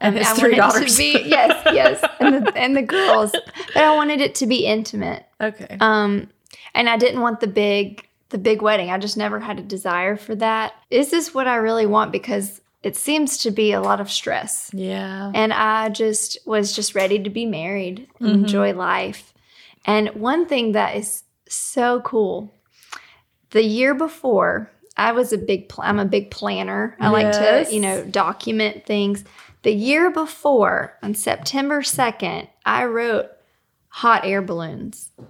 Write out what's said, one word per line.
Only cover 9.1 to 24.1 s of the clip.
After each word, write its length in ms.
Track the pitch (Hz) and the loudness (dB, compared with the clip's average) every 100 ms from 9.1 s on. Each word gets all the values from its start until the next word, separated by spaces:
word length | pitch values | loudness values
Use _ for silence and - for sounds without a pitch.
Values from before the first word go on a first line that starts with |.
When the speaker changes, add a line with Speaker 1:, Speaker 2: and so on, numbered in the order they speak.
| 214 | -4
Speaker 2:
never 220 | 208 214 | -4 -4
had 200 | 226 185 | -8 -10
a 40 | |
desire 540 | 190 190 185 175 185 208 | -10 -8 -4 -2 -2 -4
for 180 | - 214 | -6 -4
that. 360 | 220 220 214 - - | -2 -2 -4 -10 -2
Is 200 | - 285 | 0 2
this 220 | 349 311 | 0 -2
what 120 | 269 254 | -2 0
I 100 | 240 | 0
really 300 | 220 226 214 | 0 2 2
want? 260 | 214 214 | 2 0
Because 480 | 196 220 208 202 - _ _ | -2 -4 -6 -6 -10 _ _
it 120 | 196 - | -8 -6
seems 420 | - 302 285 - | -2 0 0 -2
to 120 | 233 | -4
be 220 | 208 214 | 0 2
a 80 | 202 | 2
lot 200 | 196 202 | 0 -2
of 100 | 202 | -2
stress. 600 | - - - 220 - - | -6 -4 -4 -4 -8 -8
Speaker 1:
Yeah. 600 | 190 185 190 196 190 202 | -8 -6 -6 -8 -8 -6
Speaker 2:
And 180 | 202 220 | -2 0
I 360 | - 220 220 220 | 0 0 0 -2
just 500 | 208 220 214 - - - | -2 -2 -2 -4 -8 -4
was 260 | 214 202 | -2 -2
just 220 | 208 208 | -2 -4
ready 240 | 202 190 208 | 0 0 0
to 120 | 196 | -2
be 140 | 202 | -4
married 640 | 233 160 165 202 185 190 262 - | -4 -4 -4 -6 -6 -10 -16 -6
and 80 | 226 | 2
Speaker 1:
Mm-hmm. 160 | 208 | 2
Speaker 2:
enjoy 280 | 208 202 202 | 4 2 0
life. 600 | 185 180 185 190 202 - _ _ _ - _ | 0 -2 -2 -4 -10 -18 _ _ _ -20 _
And 240 | - 214 214 | 0 2 2
one 360 | 214 226 311 339 | -2 0 0 2
thing 260 | 277 226 | 0 0
that 220 | 208 196 208 | 0 0 -2
is 280 | 214 - - _ - | -6 -10 -14 _ -12
so 520 | - - - 240 247 | -10 -6 -2 0 0
cool, 520 | 247 220 196 - 208 _ _ _ - - - _ _ _ _ | -2 0 0 -2 -10 _ _ _ -20 -20 -20 _ _ _ _
the 120 | 214 | 2
year 320 | 220 220 262 | 2 2 2
before, 760 | 285 320 | 2 -2